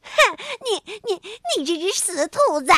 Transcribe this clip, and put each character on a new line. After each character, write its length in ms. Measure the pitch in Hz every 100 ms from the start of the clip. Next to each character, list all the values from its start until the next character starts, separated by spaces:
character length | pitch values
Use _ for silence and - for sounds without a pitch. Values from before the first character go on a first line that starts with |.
哼， 340 | - - 508 339 554 523
你， 180 | 523 381 - 415
你， 160 | 480 381 381 453 - 554
你 60 |
这 140 | 277 339
只 140 | 349
死 360 | - - 339 320
兔 320 | - 571 302
子！ 120 | 269